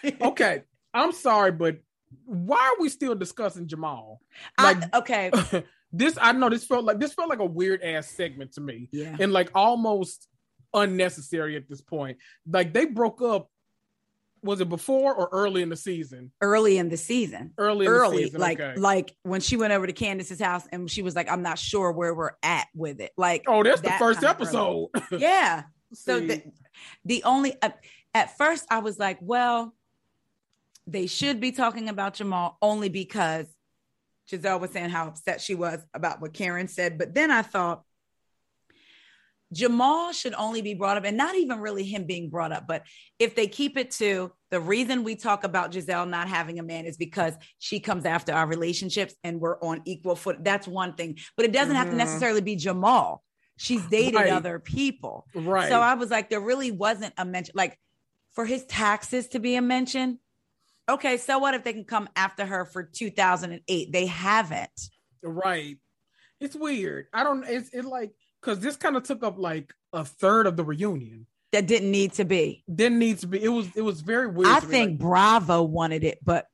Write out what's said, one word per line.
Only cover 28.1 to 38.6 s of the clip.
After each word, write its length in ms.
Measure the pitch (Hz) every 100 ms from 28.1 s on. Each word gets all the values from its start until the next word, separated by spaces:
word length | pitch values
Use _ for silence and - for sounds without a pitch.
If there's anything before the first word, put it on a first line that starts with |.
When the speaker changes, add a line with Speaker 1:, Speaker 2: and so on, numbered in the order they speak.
| 226
Speaker 1:
at 200 | - -
first 280 | 302 320 -
I 80 | 226
was 180 | 214 202
like, 220 | 196 185
"Well, 540 | 175 240 240 233 226 _ _ _ _ _ _ _ _ _ _ _ -
they 180 | 190 180
should 340 | - 285 233
be 120 | 254
talking 360 | 254 233 226 220
about 240 | 202 196 196
Jamal," 420 | 202 180 175 -
only 260 | 208 214 196
because 560 | 190 185 214 165 160 156 _ _ _ _ _ _ _ -
Giselle 300 | 180 190 180
was 120 | 180
saying 180 | 185 175
how 180 | 170 160
upset 320 | 160 - -
she 120 | -
was 260 | 175 175 160 -
about 260 | - 165 -
what 120 | 156
Karen 340 | 160 185 175 185
said. 300 | - 175 160
But 160 | 165
then 160 | 214 311
I 100 | 233
thought, 400 | 214 196 175 165 _ _ _ _ _ _ _ _